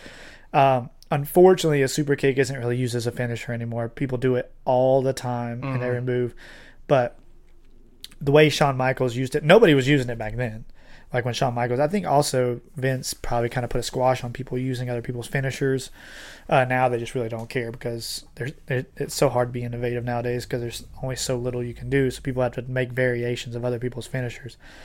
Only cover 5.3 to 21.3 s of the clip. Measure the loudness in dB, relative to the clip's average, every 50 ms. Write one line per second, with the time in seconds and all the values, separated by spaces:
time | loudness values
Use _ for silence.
5.3 | -4 -4 -4 -6 -6 -8 -6 -6 -4 -4 -2 -2 -2 -2 -2 -2 0 0 0 -2
6.3 | -4 -8 -16 -20 -20 -20 -20 -20 -20 -14 -2 2 2 4 2 2 -2 -10 -20 -20
7.3 | -20 -20 -20 -20 -20 -20 -20 -20 -20 -20 -20 -20 -20 -20 -20 -20 -16 -6 2 6
8.3 | 8 8 8 8 6 4 2 2 2 2 0 0 0 0 0 0 0 -2 -4 -2
9.3 | -4 0 4 6 8 8 10 8 8 6 6 4 4 2 2 -2 -4 -6 -8 -8
10.3 | -6 -4 -4 -6 -6 -8 -12 -14 -16 -20 -20 -20 -20 -20 -12 -6 -4 -2 -2 -2
11.3 | -2 -2 -2 -2 0 -2 -2 0 0 0 0 0 0 -2 -2 2 2 2 2 2
12.3 | 2 0 0 0 -2 -4 -8 -12 -8 -4 -2 -2 -2 -2 -4 -8 -8 -6 -4 -2
13.3 | 0 0 0 -2 -2 -4 -4 -2 -2 -4 -4 -4 -2 0 2 2 2 0 -2 -6
14.3 | -8 -10 -8 -8 -6 -4 -4 -4 -4 -4 -4 -6 -6 -6 -6 -6 -8 -8 -8 -6
15.3 | -4 -4 -2 -2 -2 -2 0 0 0 0 -2 -8 -14 -18 -20 -20 -20 -18 -18 -18
16.3 | -20 -18 -4 2 2 4 4 4 2 2 2 2 2 0 -2 -4 -4 -4 -4 -4
17.3 | -6 -8 -8 -6 -4 -4 -4 -4 -6 -8 -8 -8 -8 -6 -8 -8 -10 -10 -12 -14
18.3 | -12 -10 -8 -8 -10 -10 -8 -4 -4 -4 -4 -6 -8 -8 -8 -8 -2 2 2 2
19.3 | 2 2 0 -2 -2 -6 -8 -8 -6 -4 -4 -4 -4 -4 -4 -4 -4 -2 -2 -2
20.3 | -4 -4 -4 -4 -6 -6 -4 -6 -8 -10 -14 -16 -14 -10 -8 -8 -6 -6 -4 -2